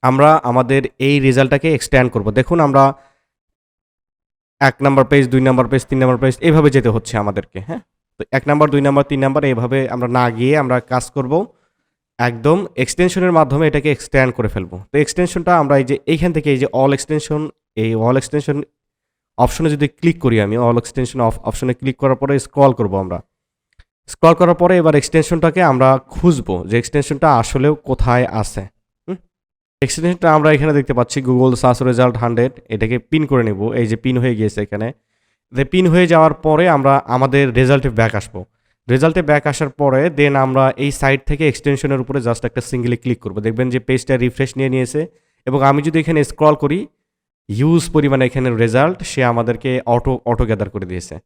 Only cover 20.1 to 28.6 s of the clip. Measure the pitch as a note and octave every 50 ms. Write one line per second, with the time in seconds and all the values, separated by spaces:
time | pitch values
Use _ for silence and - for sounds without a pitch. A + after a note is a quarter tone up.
20.1 | D#3+ - - B2+ A2+ A2 G#2 G2+ G#2+ A#2 B2 A#2 A#2+ A#2 A2+ - - - B2+ A#2+
21.1 | - C3 A#2+ A2+ A2 - - - A2+ - - B2+ B2 _ - C3+ B2+ _ - C3+
22.1 | C3 C3 C3+ C#3 C#3+ C3+ - - _ - C#3 C#3 A#2+ - A#2 G2+ F#2+ G2 F#2+ F#2
23.1 | F2 E2+ - _ _ _ _ _ _ _ _ _ _ _ _ _ _ _ _ -
24.1 | - _ - E3 E3+ E3+ F3+ E3+ F3 F3 F3 F3 F#3 F3+ E3 D#3+ D3 D3 C3+ -
25.1 | - D#3+ D#3 - F3 E3 D#3 E3 D#3 F#3 F3+ D#3+ C3+ B2+ C3 C3 C3+ C3 - _
26.1 | - - - F3 E3 C3+ A2 - F#2+ F2 E2 F2+ G#2 A#2 A#2 - - D3 C#3 -
27.1 | D3+ C#3 E3+ D#3 C#3+ A#2+ A2+ - - C3+ B2+ D3 D3+ D3 _ - C3 - - B2+
28.1 | A#2+ B2 B2+ - - A2 G#2 - - -